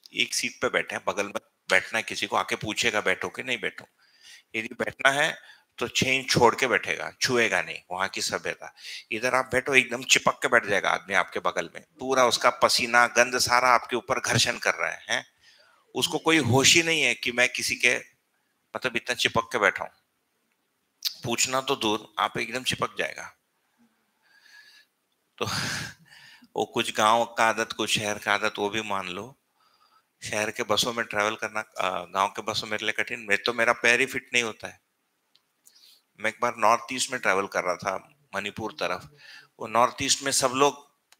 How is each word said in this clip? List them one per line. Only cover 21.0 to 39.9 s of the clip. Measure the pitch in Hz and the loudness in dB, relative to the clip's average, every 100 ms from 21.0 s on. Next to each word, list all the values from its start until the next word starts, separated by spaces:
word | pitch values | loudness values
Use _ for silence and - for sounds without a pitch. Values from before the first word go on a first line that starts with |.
| - - | -10 -8
पूछना | 123 117 127 131 | -6 -2 0 -2
तो | 131 135 | -2 0
दूर, | 113 107 - - | 0 0 -4 -2
आप | 110 127 | -2 -2
एकदम | 113 123 | -6 -6
चिपक | 123 120 127 - | -4 -2 -4 -4
जाएगा। | 78 73 - _ _ _ _ _ _ _ _ _ _ _ _ - - - _ _ _ _ _ - | -6 -6 -14 _ _ _ _ _ _ _ _ _ _ _ _ -20 -20 -20 _ _ _ _ _ -8
तो | - - - - - - _ - - - - - | -6 -4 -4 -6 -8 -14 _ -20 -20 -20 -10 -4
वो | |
कुछ | 110 117 110 117 | -2 -2 -2 2
गांव | 107 117 | 4 4
का | 113 - 113 | 2 2 2
आदत, | 107 113 | 2 -2
कुछ | - 107 - | -2 -2 0
शहर | 107 104 | -2 -4
का | 107 | 0
आदत, | 101 104 104 | 0 0 -2
वो | 101 | -2
भी | 110 | -2
मान | 107 98 92 | -4 -6 -6
लो। | 90 117 - _ _ _ _ _ _ _ _ | -8 -12 -16 _ _ _ _ _ _ _ _
शहर | - 107 107 | -6 -4 -2
के | 107 | -4
बसों | 117 104 123 | 0 2 2
में | 117 | 0
travel | 110 107 104 | -4 0 0
करना, | 110 107 107 | 0 -6 -6
अ, | - - 95 92 | -8 -4 -4 -4
गांव | 87 95 101 | -4 -2 -2
के | - | -2
बसों | 107 107 110 | -6 -6 -4
में | |
मेरे | 107 107 | -4 -4
लिए | |
कठिन, | 110 104 120 | -2 -4 -6
मैं | 107 101 | -2 0
तो, | - | 0
मेरा | 120 117 | 2 2
पैर | 120 117 120 | 4 4 4
ही | 131 | 2
fit | 131 - | -4 -4
नहीं | 123 | -2
होता | 113 107 92 | -2 -6 -14
है। | - _ _ _ _ _ _ _ _ _ _ - - _ - | -16 _ _ _ _ _ _ _ _ _ _ -20 -20 _ -6
मैं | 107 | -6
एक | - | -2
बार | 120 113 | -4 2
north | 107 117 - | 4 4 0
east | 127 - | -6 -4
में | 127 | -2
travel | 113 95 98 | 0 0 0
कर | 95 | -2
रहा | 90 87 | -2 -4
था, | 101 95 - _ _ | -4 -6 -10 _ _
मणिपुर | 98 101 98 107 | -8 -8 -8 -10
तरफ। | - 87 92 - - - - - - | -6 -4 -6 -10 -20 -20 -20 -20 -14
वो | 113 | -2
north | 113 123 | 2 2